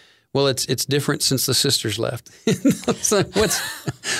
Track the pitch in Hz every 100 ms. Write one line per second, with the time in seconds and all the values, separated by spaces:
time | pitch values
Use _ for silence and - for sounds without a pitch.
0 | - _ _ 139 139 131 - 131 - 143
1 | 139 143 - 131 - - 139 - 117 104
2 | 117 110 - - - 202 269 - - 233
3 | - 208 165 196 214 - - - - -
4 | - -